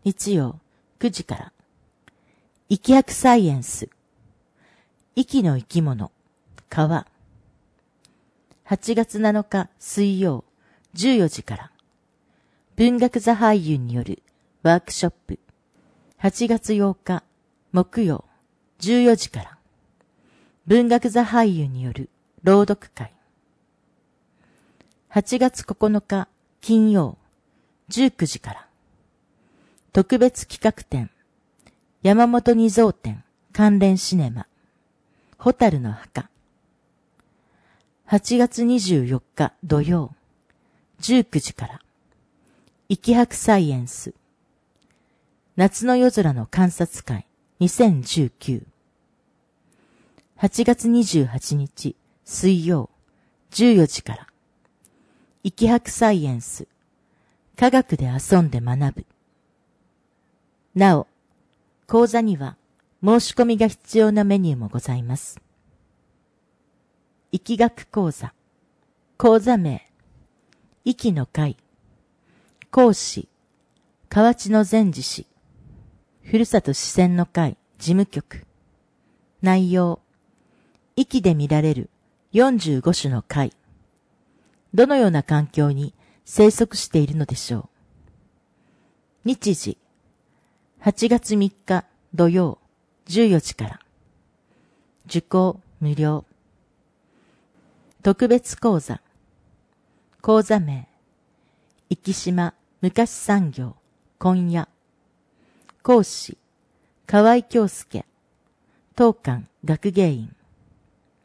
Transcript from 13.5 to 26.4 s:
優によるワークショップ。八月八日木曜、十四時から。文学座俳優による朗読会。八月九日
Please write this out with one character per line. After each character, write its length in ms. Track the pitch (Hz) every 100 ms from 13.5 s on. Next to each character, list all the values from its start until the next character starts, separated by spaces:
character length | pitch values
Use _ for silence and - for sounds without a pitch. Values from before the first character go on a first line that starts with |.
| 208
優 200 | 156 143
に 180 | 120
よ 80 | 120
る 200 | 117 - _ _ _ _
ワ 140 | 165 170
ー 40 |
ク 120 | -
シ 140 | - 170
ョ 40 |
ッ 20 | - -
プ。 120 | - _ _ _ _ _ _ _ -
八 320 | 196 - 233
月 260 | 226 -
八 200 | 214 196 185
日 180 | - 180 _ _ _ _ _
木 320 | 180 180 -
曜、 200 | 196 131 - _ _ _ _ -
十 240 | 180 247
四 140 | 240 226
時 140 | -
か 120 | 110
ら。 160 | - - _ _ _ _ _ _ _ _ _ _ 165
文 220 | 226 240
学 220 | 240 240
座 140 | 233
俳 220 | 220 233 220
優 200 | 170 143
に 160 | 127
よ 100 | 127
る 160 | 135 135 _ _ _
朗 220 | 190 202
読 240 | 202 202 -
会。 180 | - 113 _ _ _ _ _ _ _ _ _ _ _ _ _ _ _ _ _ _ _ _
八 300 | 208 - 247
月 260 | 254 - -
九 220 | 202 214
日 400 | 214 - 196 180 _